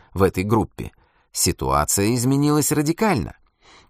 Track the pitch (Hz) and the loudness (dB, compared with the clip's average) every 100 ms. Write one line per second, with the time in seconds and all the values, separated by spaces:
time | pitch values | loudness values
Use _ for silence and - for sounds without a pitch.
0 | - 87 95 92 104 110 - - 52 - | -8 0 0 0 0 0 0 -6 -14 -16
1 | _ _ _ - 92 - 65 71 78 98 | _ _ _ -4 -2 -2 0 0 0 0
2 | 104 123 127 139 147 151 139 156 147 - | 0 0 0 2 2 2 0 0 -2 0
3 | 220 127 57 - _ _ - - | 0 0 -4 -12 _ _ -20 -20